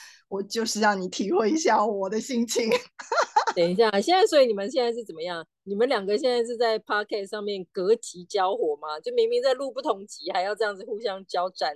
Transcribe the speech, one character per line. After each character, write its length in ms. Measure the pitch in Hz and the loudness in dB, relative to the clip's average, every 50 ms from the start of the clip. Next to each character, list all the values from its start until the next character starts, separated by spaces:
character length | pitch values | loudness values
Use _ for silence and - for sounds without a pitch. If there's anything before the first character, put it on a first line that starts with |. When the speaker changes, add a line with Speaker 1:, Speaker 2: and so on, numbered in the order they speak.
| - - - - _ - | -20 -20 -20 -20 _ -10
Speaker 1:
我 140 | 196 196 | -8 -8
就 200 | 196 202 - 226 | -8 -6 -4 -4
是 160 | 226 220 - 208 | -4 -2 0 2
让 220 | 220 208 202 190 | 2 2 2 2
你 80 | 180 185 | -2 -6
体 240 | - - 220 190 | -4 -4 -2 0
会 180 | 349 392 226 208 | 2 2 2 2
一 60 | 320 | 2
下 260 | 320 - 240 220 202 208 | 2 2 4 4 4 2
我 240 | 233 208 196 190 190 | 2 0 -2 -4 -2
的 100 | 214 226 | -4 -4
心 260 | - - 262 233 240 | -4 -2 -2 -2 -2
情。 220 | 226 - - 233 226 | 0 0 -2 0 2
<laughs> 880 | - - - - _ - - - 466 659 539 - - 415 605 - 381 | 0 0 -2 -6 _ -16 -8 -4 0 0 0 2 2 0 0 0 0
Speaker 2:
等 140 | - 170 175 | 2 2 2
一 40 | 180 | 4
下， 160 | 190 233 214 196 202 | 4 4 4 4 2
现 160 | 214 330 349 | 2 4 4
在， 120 | 381 415 | 4 6
所 140 | - 320 294 | 6 6 6
以 60 | 262 | 6
你 60 | 240 | 6
们 180 | 214 196 196 233 | 4 -2 -2 -2
现 140 | 277 262 240 | -2 0 0
在 80 | 233 | 0
是 100 | 233 240 | -2 -4
怎 120 | 226 196 165 | -8 -10 -10
么 80 | 160 | -8
样？ 220 | 160 180 175 165 156 _ _ _ - | -6 -6 -6 -6 -8 _ _ _ -10
你 100 | 190 202 | -6 0
们 140 | 202 233 269 | 0 2 2
两 160 | 269 208 196 | 2 0 0
个 140 | 190 208 - | 0 -2 0
现 120 | 320 254 | 2 2
在 140 | 247 240 233 | 2 2 0
是 100 | 233 240 | -2 0
在 240 | 220 240 226 220 220 | 0 0 2 0 0
Podcast 480 | - - 226 208 208 - 233 208 196 196 | -2 -2 -2 -2 -2 -2 -6 -6 -6 -6
上 140 | - 214 | -8 -6
面 240 | 208 208 208 190 180 _ | -4 -4 -6 -6 -8 _
隔 240 | - 196 180 190 226 | -6 -2 2 2 2
级 280 | 233 - - - 180 175 | 2 0 -12 -14 -16 -12
交 280 | - - 202 185 185 202 | -4 -2 0 2 2 2
火 220 | 233 - 156 147 | 0 0 -2 -2
吗？ 240 | 147 156 156 151 156 | -4 -6 -8 -8 -6
就 100 | - 247 240 | -6 -4 0
明 120 | 240 226 226 | 0 2 2
明 140 | 240 240 | 2 2
在 120 | 247 269 262 | 2 2 0
录 180 | 262 277 269 | 0 -2 -8
不 80 | 214 262 | -6 -6
同 260 | - 302 214 196 202 | -2 -2 -4 -4 -6
集， 240 | - - - - - | -16 -16 -14 -10 -4
还 120 | 185 185 | -2 -2
要 120 | 180 202 208 | -2 -2 -2
这 120 | 196 226 | -2 -2
样 100 | 208 202 | -4 -4
子 80 | 185 220 | -6 -10
互 160 | 220 220 208 | -10 -8 -6
相 240 | 233 214 190 190 190 | -4 -6 -6 -6 -10
交 240 | - - 180 175 - | -6 -4 -2 -2 -2
战 260 | - - 185 156 147 | -4 -4 -4 -4 -4